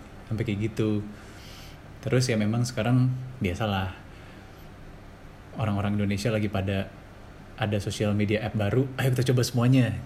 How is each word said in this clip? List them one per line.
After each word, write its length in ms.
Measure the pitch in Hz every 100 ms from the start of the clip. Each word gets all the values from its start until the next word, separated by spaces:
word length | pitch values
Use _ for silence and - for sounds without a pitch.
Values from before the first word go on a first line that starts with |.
| - - -
Sampai 180 | 110
kayak 240 | 113 101 107
gitu. 380 | - 110 104 104 - - - - - - - - -
Terus 240 | 113 127 127
ya 100 | 110
memang 280 | 104 117
sekarang 440 | 123 - 110 127 131 127 - -
biasalah, 580 | 95 90 110 98 95 - - - - - - - - - - - - - - - - -
orang-orang 400 | 107 101 104 104
Indonesia 320 | 101 98 117
lagi 200 | 107 104
pada 440 | 98 98 98 98 - - - - - - -
ada 220 | 107 104
social 340 | 107 - 107
media 300 | 104 104 104
app 100 | 107
baru, 320 | 110 101 117 131 -
"Ayo 160 | 127
kita 180 | 127 123
coba 100 | 123
semuanya," 560 | 120 120 120 131 110 95